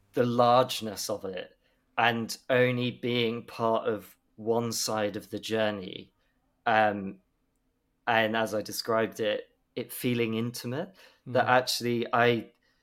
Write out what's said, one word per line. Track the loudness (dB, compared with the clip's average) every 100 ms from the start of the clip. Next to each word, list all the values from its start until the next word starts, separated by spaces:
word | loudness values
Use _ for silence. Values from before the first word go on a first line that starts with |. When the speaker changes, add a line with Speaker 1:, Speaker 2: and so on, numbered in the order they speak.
| _
Speaker 1:
the | 0 2
largeness | 4 6 6 4 0 -6 -8 -6
of | -6 -6
it, | -10 -12 _ _ _ _ 0
and | 2 2 -4 -8 0
only | 2 4 2 -4
being | -4 -2 0 0 -2
part | -8 -4 0 0 0
of | -4 -6 _ _ -8
one | -2 0 0
side | -2 -2 -2 -2 -4
of | -8
the | -10
journey, | -4 0 0 -2 -8 -14 -18 _ _ _ _ _ 2
um, | 4 4 2 -6 -12 _ _ _ _ _ _ _ _ 0
and | 2 2 0
as | -2
I | -2
described | -6 -6 -2 0 0 -2
it, | -4 -4 -6 _ _ -10
it | -10
feeling | -4 -2 0 0
intimate, | -2 -4 -6 -8 -8 -8 -12 -20 _ -4
that | 0 4
Speaker 2:
Mm. |
Speaker 1:
actually | 2 2 -2 -2 -2 0
I, | 2 4 2 -2 _ _ _